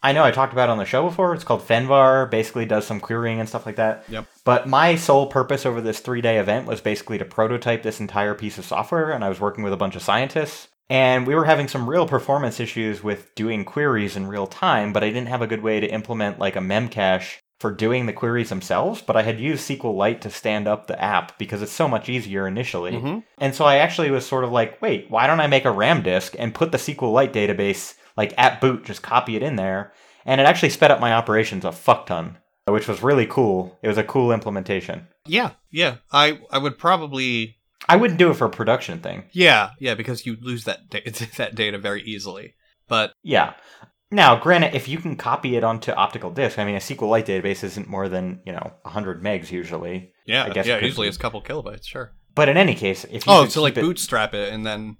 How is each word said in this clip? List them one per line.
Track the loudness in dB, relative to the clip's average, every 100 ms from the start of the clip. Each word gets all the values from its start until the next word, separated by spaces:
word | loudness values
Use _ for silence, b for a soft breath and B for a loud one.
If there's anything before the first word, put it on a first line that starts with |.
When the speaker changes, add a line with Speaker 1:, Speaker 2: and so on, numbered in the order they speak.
Speaker 1:
I | 2
know | 6
I | 4
talked | 4 0
about | 2 2
it |
on | 2
the | 0
show | 0
before. | 0 0 0
It's | 0
called | -2 -4 2
Fenvar, | 0 4 6 6 6 2
basically | -2 -2 -4 -2
does | -2 -2
some | -8
querying | -6 -4 -4 -4
and | -6
stuff | -8 -8
like | -2
that. | -2 -2 -8
Speaker 2:
Yep. | -14 -14 _ 2
Speaker 1:
But | 2 4
my | 4 4 2
sole | 4 4 4
purpose | 0 0 -2 -2
over | -4
this | -4 -6
three-day | -6 -2 2 2
event | 2 -2 -2
was | -4
basically | -4 -4 -6 -8
to | -6
prototype | 0 0 0 -2 -2
this | -2 -8
entire | -6 -2 -2 -2
piece | -8 -10
of | -6
software, | -4 -2 -2 -2
and | -2
I | -4
was | -2
working | -4 -4
with | -4
a | -2
bunch | -4 -4
of |
scientists. | -2 0 0 -4 -6 -8 -20 _ _
And | 2 4 4 4
we |
were | 4 6
having | 4 4
some | -4 0
real | 0 2
performance | 0 2 0 0 -4
issues | -6 -2 -4 -2
with | -4 -6 -8
doing | -6 -4 -2 -4
queries | -2 0 2 0 -4
in | -6
real | -4 -6
time, | -2 0 2 2
but | 0
I | 0
didn't | -2 -4
have | -4
a | -4
good | -4
way | -2 -2
to | -2
implement, | -4 -6 -4 -4 -2
like, | -4 -4
a |
memcache | -2 -2 -2 -2 2 2 -2 -16 _ _
for | -6
doing | -2 0 0 -2
the |
queries | -4 -2 -2 -4
themselves, | -6 -2 0 0 -4
but | 0 0
I |
had | 2 -2
used | -4 -4 -6
S | -6
Q | -4
Lite | 0 0 -2
to | -8
stand | -8 -4 -2 -2
up | -2 -4
the | -6
app | 0 0 -2 -10
because | -8 -6
it's | -8
so | -2 0
much | 0 -2
easier | -6 -4 -4 -4
initially. | -4 -6 -6 -6
Speaker 2:
Mm-hmm. | -6 -6 -8 -12 -6
Speaker 1:
And | -6 2
so | 6
I | 6
actually | 4 2 0
was | 0 -2
sort | -4
of | 0
like, | 0 -2 -2
"Wait, | -4 -4 -2
why | 2 4
don't | 4
I | 4
make | 4 4
a |
ram | 2 2 2
disk | 2 0 -2 -6
and | -8
put | -2 -2
the | -2
S | -4
Q | -4 2
Lite | 2 2
database, | 0 0 0 -2 -2 -6 -18 b -4
like, | -4 4
at | 4 4
boot, | 0 0 -8
just | -14
copy | 0 0 0 -4
it |
in | -4 -4
there?" | -2 -4 -6 b b b
And | -2 4
it | 6
actually | 6 2
sped | 4 6
up | 6
my | 4
operations | 2 4 2 2 -2 -6
a |
fuck | -4 2 2 2
ton, | -6 -6 -12 _ _ -2
which | 0 0
was | -2
really | 2 2 2
cool. | 2 2 2 -4 -6
It | -2
was | -2
a |
cool | 0 0 2
implementation. | 0 -2 -8 -4 -4 -4 -12 -14 _ -4
Speaker 2:
Yeah, | -2 -2 -8 _
yeah. | -2 -2 -2 _
I, | 4 4 2 -4
I | -4
would | -4 -2
probably | 0 2 0 -4 -2 -2 -6 _ _ _ 4
Speaker 1:
I | 4
wouldn't | 4 4
do | 4
it | 4
for | 0
a |
production | 0 0 0 0 -10
thing. | -10 -12 -12
Speaker 2:
Yeah, | 2 6 6 4 -4
yeah, | -4 -4
because | -6 -8 -8
you | -10
lose | -8 -8 -6
that | -10 _
da-, | -12 -10
<laughs> | -12 -12 -8
that | -8 -4
data | -4 -4
very | -6 -6
easily. | -8 -12 -12 -14 -18 _ _ _ _
But | -2 -2 _
Speaker 1:
Yeah. | 0 2 2 -2 B B B _ _
Now, | 6 8 8
granted, | 6 4 4
if | 0 -6
you | -8
can | -8 -6
copy | -2 -2 0 0
it | 0
onto | -2 -4
optical | 0 0 -2 -10
disk, | -2 -2 -2
I |
mean, | -4 -4
a |
S | -8
Q | -6 0
Lite | 0 2
database | -4 -2 -4 -6
isn't | -10 -10
more | -6 -4
than, | -4 -6 -8 -12
you |
know, | -12 -12 -14 -12
a |
hundred | -8 -8 -8
megs | -4 -6 -6
usually. | -10 -8 -10 -8 -10 -12 _ -4
Speaker 2:
Yeah, | -2 -2
Speaker 1:
I |
guess | -4 -2
Speaker 2:
yeah, | -2
Speaker 1:
it |
could | -2
Speaker 2:
usually | -2 -4
Speaker 1:
be. |
Speaker 2:
it's | -4
a |
couple | -8 -8
kilobytes, | -12 -12 -12 -14 -16
sure. | -14 -16 -18 _
Speaker 1:
But | 2 4
in | 6
any | 4
case, | 2 -2 -4
if | -8 -8 6
you |
Speaker 2:
Oh, | 8
Speaker 1:
could | 8
Speaker 2:
so, | 4
like, | 0
Speaker 1:
keep | 2
it | -2
Speaker 2:
bootstrap | -2 -4 -2 -2
it | -2 -6
and | -6 -6
then | -8 -10 -16